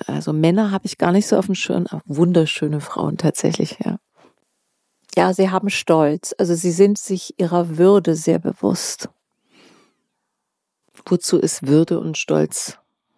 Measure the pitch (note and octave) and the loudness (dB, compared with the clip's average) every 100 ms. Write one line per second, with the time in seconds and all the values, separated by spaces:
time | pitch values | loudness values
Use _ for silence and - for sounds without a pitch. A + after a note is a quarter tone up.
0 | - D3 D#3 D#3 D#3+ F#3 G#3+ G3 - - | -6 -6 -2 2 2 2 0 -2 -6 -2
1 | E3+ F#3 G#3 G#3 F#3+ F#3 - - F3 D#3+ | 2 2 2 0 0 -2 -2 -2 -4 -8
2 | - C#3+ E3+ F3 D#3 - D3+ D3+ C#3+ - | -8 -2 2 2 2 0 -4 -4 -6 -6
3 | D#3 D#3+ E3 - D#3+ E3 - - - F#3+ | -4 -2 -2 0 -2 0 -4 -4 -6 -8
4 | _ _ _ _ _ _ _ _ _ _ | _ _ _ _ _ _ _ _ _ _
5 | _ - F3+ F#3 F#3+ F#3 G3+ - - D#3+ | _ 0 2 2 0 0 -4 -4 0 2
6 | D3+ D3+ - - F#3 E3+ F3+ E3+ G3+ G#3 | 2 0 -6 -4 -2 0 0 4 4 2
7 | - F#3 - - F3 F3 E3+ D#3 F#3 G3+ | -4 -8 -8 -6 -2 0 -2 4 6 6
8 | E3+ D#3 D#3+ E3 - - - F#3+ - - | 4 -2 0 0 -2 -4 -2 -2 -4 -8
9 | - _ _ _ _ _ _ _ _ _ | -12 _ _ _ _ _ _ _ _ _
10 | _ _ _ _ _ _ _ _ _ _ | _ _ _ _ _ _ _ _ _ _
11 | - F3 - F3 - - C3 D3+ E3 E3 | -2 -2 0 0 0 -2 2 2 4 -2
12 | D#3+ D#3 - D#3 D#3 - - - _ _ | -4 -6 -2 0 0 -4 -10 -12 _ _
13 | _ | _